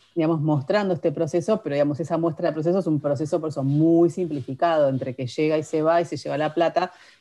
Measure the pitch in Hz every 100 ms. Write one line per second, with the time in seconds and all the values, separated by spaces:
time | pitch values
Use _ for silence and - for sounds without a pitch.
0 | _ 170 156 165 156 147 135 208 202 175
1 | 170 151 160 175 170 220 151 143 147 143
2 | 165 165 165 156 170 151 156 190 175 151
3 | 147 139 156 175 156 151 135 147 160 170
4 | 170 - 175 147 131 131 170 160 143 135
5 | 131 123 123 - 156 156 151 160 156 170
6 | 170 147 - 143 151 160 165 170 180 -
7 | - _